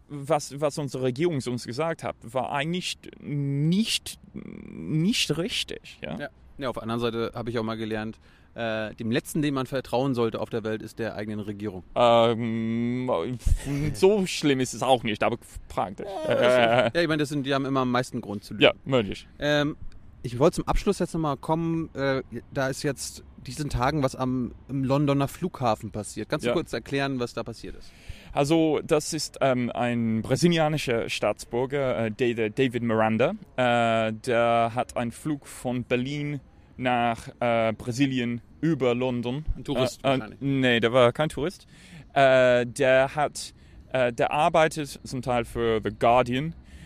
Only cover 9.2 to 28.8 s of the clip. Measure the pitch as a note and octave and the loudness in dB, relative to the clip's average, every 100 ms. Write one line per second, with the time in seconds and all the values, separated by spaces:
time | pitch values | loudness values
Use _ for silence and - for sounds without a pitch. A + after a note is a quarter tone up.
9.2 | - E3+ D3 C#3 B2 C3+ - B2 C#3 A#2+ | -2 -2 0 0 -2 -4 -2 0 2 2
10.2 | A#2 G#2+ A2 A#2+ G#2+ A2 G#2+ - A2 - | 0 0 -4 -4 -4 -4 -6 -6 -6 -6
11.2 | G#2+ G#2+ G#2 G2+ G#2 F#2 - - A#2+ A#2 | -6 -6 -6 -6 -6 -8 -4 4 6 8
12.2 | A#2 A2+ A#2 A2+ A2+ A#2 A#2+ B2 B2+ G2 | 6 4 -2 -2 -2 -2 -2 -2 -2 -2
13.2 | F#2 B2 - - C3+ C#3+ D3+ C#3 F#3+ G#3 | -2 -2 2 2 2 -4 -4 4 4 4
14.2 | F#3 - D3+ C3 B2+ A#2 B2 C3 A2+ G#2 | 2 0 2 2 0 0 2 4 2 0
15.2 | A2+ A#2+ - - - - G#2+ G2+ - - | 0 0 -6 -16 -8 -4 -4 -6 -8 -6
16.2 | - A#2 B2 B2+ A#2 A#2+ A#2 E3 E3+ D#3 | 0 4 6 6 6 4 4 2 2 0
17.2 | D3 D3 C3+ C#3 C3+ C3+ B2+ B2 B2+ B2 | 0 -2 -2 -2 0 0 2 0 -2 -6
18.2 | G2 G#2 - G#2+ C#3 - - C3 G2+ F#2 | -8 -8 -8 4 4 4 0 0 0 -6
19.2 | - - C#3+ D3 D3 - - - - - | -14 -6 -2 0 0 -4 -12 -14 -18 -12
20.2 | B2 A#2 D#3 - D#3 D3 - G3 F3 E3+ | -8 2 2 2 0 0 0 0 -2 -2
21.2 | D#3 C#3 - E3 E3 E3 D#3+ - C#3 C3+ | -4 -4 -2 0 0 -2 -4 -4 -2 -2
22.2 | - A#2+ - C3+ C3+ C#3 D3 C3 - - | -4 -12 -8 -4 -4 -2 -4 -4 -8 -12
23.2 | - - - C3 D3 A#2+ B2 D3+ B2+ - | -18 -18 -12 -8 -4 0 0 2 0 0
24.2 | B2+ B2+ A#2+ - - C3+ C3 C#3 D3 C#3 | -2 -2 -4 -8 -8 -4 0 2 2 2
25.2 | C3+ - F3+ - B2 G#2+ A2 G#2+ G2+ - | 0 -4 -8 -2 0 0 -4 -8 -8 -8
26.2 | G#2+ D#3 A#2+ C#3+ D3+ B2 - C#3 C#3 C3+ | -6 -4 0 -2 -2 -6 -4 -4 -2 -4
27.2 | A#2+ - A#2 A2+ F2+ - - - - - | -6 -6 -10 -10 -14 -14 -18 -18 -16 -16
28.2 | - - C#3+ E3 D#3+ C3 | -6 -2 2 4 4 2